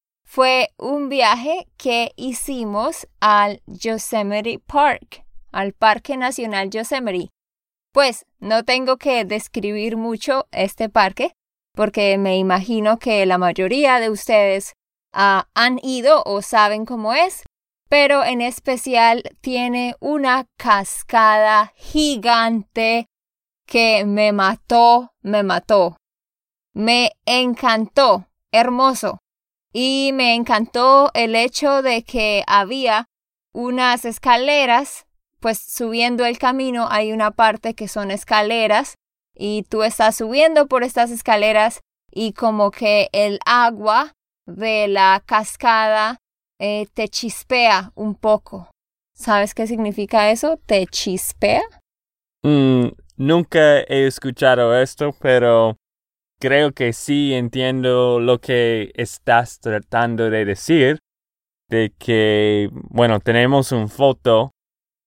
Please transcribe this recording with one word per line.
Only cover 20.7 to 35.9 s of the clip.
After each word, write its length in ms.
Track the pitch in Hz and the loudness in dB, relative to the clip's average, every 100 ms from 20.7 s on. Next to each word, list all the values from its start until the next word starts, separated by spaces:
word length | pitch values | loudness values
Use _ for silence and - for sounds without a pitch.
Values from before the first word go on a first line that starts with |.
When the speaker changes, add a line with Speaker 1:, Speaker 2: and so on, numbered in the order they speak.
| 202 196 - - 233 214 214 214 214 214 _ | 0 0 -10 -2 4 4 6 4 4 2 _
Speaker 1:
gigante 1300 | - 302 302 247 226 233 226 226 - 226 226 233 233 _ _ _ _ _ - | -6 -2 -2 0 0 2 2 -2 -6 -2 0 -2 -4 _ _ _ _ _ -2
que 380 | 233 226 214 | 2 4 2
me 280 | 208 208 214 | 0 2 2
mató, 800 | 208 190 226 - 240 233 240 240 _ | 2 0 -2 0 4 6 6 2 _
me 200 | 196 208 | -2 -2
mató. 540 | 196 175 - 208 170 - _ _ _ _ _ _ _ | 0 -2 2 2 2 -2 _ _ _ _ _ _ _
Me 380 | 208 226 240 247 - - | -4 0 2 0 -4 -4
encantó, 1000 | 247 254 233 247 220 214 277 262 190 - _ - | -2 -2 -2 0 0 0 2 4 2 -2 _ -2
hermoso. 640 | 220 240 247 262 254 208 - _ _ _ _ _ | 0 2 2 0 0 -6 -8 _ _ _ _ _
Y 380 | 233 262 269 269 | -4 -2 0 -2
me 200 | 269 247 | 0 0
encantó 760 | 233 233 220 233 240 254 277 285 | 0 0 -2 0 0 4 6 4
el 200 | - 226 226 | 0 0 0
hecho 460 | 240 - 285 277 | 0 0 0 0
de 200 | 262 233 | 0 -2
que 400 | - 247 214 202 - | -4 -4 0 -2 2
había 600 | 202 196 262 247 214 240 _ _ _ _ | 0 0 -4 -2 -2 -4 _ _ _ _
unas 520 | - 247 247 254 247 | -10 -6 -2 0 0
escaleras, 1000 | 233 220 262 240 269 294 254 240 285 - _ _ _ _ | -6 -4 2 2 2 2 2 2 0 -14 _ _ _ _
pues 180 | 226 214 | -4 -4
subiendo 640 | - - 233 | -8 -8 -6